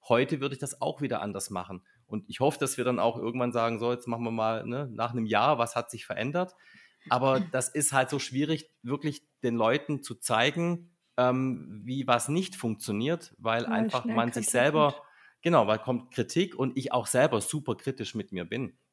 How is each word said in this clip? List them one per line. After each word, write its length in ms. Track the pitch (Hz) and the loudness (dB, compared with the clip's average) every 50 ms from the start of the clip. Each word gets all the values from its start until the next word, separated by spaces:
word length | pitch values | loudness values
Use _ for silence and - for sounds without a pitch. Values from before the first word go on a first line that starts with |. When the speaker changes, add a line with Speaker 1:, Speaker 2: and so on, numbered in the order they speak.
| _ - | _ 4
Speaker 1:
Heute 340 | 117 117 131 - 170 139 | 4 4 4 2 0 -4
würde 120 | 135 139 135 | -2 -4 -6
ich 40 | 127 | -6
das 220 | - 135 - - | -8 -10 -6 -4
auch 200 | - 156 151 - | -4 -4 -4 -4
wieder 200 | 147 127 120 107 | -4 -4 -4 -4
anders 280 | - 104 98 98 - - | -4 -6 -6 -8 -8 -6
machen. 320 | 104 90 90 - 95 90 _ _ _ _ _ _ | -6 -8 -6 -8 -12 -14 _ _ _ _ _ _
Und 180 | 107 104 95 - | -8 -8 -8 -8
ich 120 | 110 - | -4 2
hoffe, 180 | 135 143 143 - | 2 2 2 2
dass 180 | 143 131 - - | -2 -2 -2 -2
wir 60 | 123 | 0
dann 160 | 127 123 101 | 0 0 2
auch 180 | 95 117 113 117 | 2 2 0 0
irgendwann 360 | - 117 120 131 123 123 120 | -6 -4 -2 -2 -2 -2 0
sagen, 260 | 120 113 117 117 107 | 0 0 0 0 -2
so, 120 | 117 120 | -2 -2
jetzt 160 | 123 120 - 123 | -2 -4 -4 -6
machen 160 | 117 117 117 | -6 -4 -4
wir 80 | 117 | -4
mal, 340 | 113 113 110 110 113 110 107 | -2 0 0 0 0 -2 -4
ne, 240 | 117 117 135 147 127 | -6 -6 -6 -6 -8
nach 200 | 110 107 113 120 | -6 -4 -4 -2
einem 140 | 120 123 113 | -2 -2 -2
Jahr, 320 | 107 110 104 113 139 151 120 | 2 2 4 4 4 4 4
was 180 | 117 113 - | 2 0 0
hat 140 | 120 113 - | -4 -4 -4
sich 160 | - 110 - | -10 -16 -10
verändert? 500 | - - - 110 135 147 175 180 180 - _ _ - - - - _ _ _ _ - | -8 -6 -4 -4 -2 0 -2 -2 -2 -6 _ _ -20 -20 -20 -20 _ _ _ _ 0
Aber 300 | 120 123 127 135 131 131 | 2 4 4 4 4 4
Speaker 2:
<clears throat> 120 | 190 165 | 2 0
Speaker 1:
das 180 | - 131 131 - | -2 -2 -2 -2
ist 240 | - 151 143 - 139 | -2 0 0 2 2
halt 160 | 135 131 131 | 2 2 2
so 100 | - 139 | 0 -4
schwierig, 500 | - - 127 131 147 147 160 156 - _ _ _ | -4 -4 -2 -2 0 0 0 -4 -4 _ _ _
wirklich 420 | - 120 139 143 147 151 143 - _ _ _ _ - | -6 -6 -6 -2 -2 -6 -6 -6 _ _ _ _ -2
den 120 | 123 117 | 0 2
Leuten 460 | 117 110 113 127 151 151 - 147 135 - | 4 4 4 4 2 0 -2 -4 -4 -4
zu 120 | - 117 | -10 -12
zeigen, 760 | - - - 123 110 120 143 151 170 170 170 175 170 175 - _ _ _ _ _ - | -8 -2 0 2 4 4 2 2 0 0 0 0 -2 -6 -16 _ _ _ _ _ 2
ähm, 640 | 127 127 127 131 131 131 123 82 76 73 98 107 101 | 2 4 4 2 0 -2 -2 -4 -8 -12 -14 -12 -8
wie 220 | 120 127 139 131 123 | -6 -6 -4 2 2
was 220 | 120 120 - - | 2 2 2 0
nicht 260 | 147 170 190 180 - | 0 -2 -2 -4 -8
funktioniert, 800 | - - 117 110 - - - 104 104 117 143 170 170 - - - _ | -4 -4 -4 -4 -4 -4 -4 -2 -2 0 -2 -2 -4 -6 -14 -20 _
weil 260 | - 113 113 117 127 | -2 0 0 0 0
Speaker 2:
Weil 60 | - - | 0 0
Speaker 1:
einfach 300 | - 226 220 - - - | 0 0 0 0 -2 -2
Speaker 2:
schnell 120 | 240 226 | 0 0
Speaker 1:
man 120 | 110 117 120 - | 2 0 2 0
sich 120 | 233 220 - | -2 -2 0
Speaker 2:
Kritik 40 | |
Speaker 1:
selber, 400 | - 123 123 143 147 156 151 143 139 | 4 4 4 4 6 6 4 4 2
Speaker 2:
kommt. 100 | - - - _ - - - _ _ - | -2 -14 -20 _ -20 -20 -20 _ _ 0
Speaker 1:
genau, 240 | 170 170 143 110 98 | 4 6 6 6 6
weil 100 | 107 110 | 2 0
kommt 320 | - - 123 117 - - | 2 -2 -2 -2 -4 -6
Kritik 440 | - - 113 - - 165 190 208 - | -4 -4 -4 0 0 0 0 0 0
und 220 | - 135 131 - 135 | -2 -2 -2 0 -4
ich 140 | 131 143 | -4 0
auch 140 | - 127 117 - | -2 -2 0 2
selber 340 | - 123 135 156 123 107 | 4 4 4 6 4 2
super 340 | 95 - - 156 139 - 110 | 0 0 -4 -4 -2 -4 -6
kritisch 400 | - - 135 131 - 113 - - | -4 -4 -6 -4 -4 -8 -6 -6
mit 160 | 113 95 - | -8 -8 -6
mir 140 | - 90 87 | -6 -6 -4
bin. 320 | 82 101 120 135 95 - _ _ _ | -4 -4 -4 -4 -6 -8 _ _ _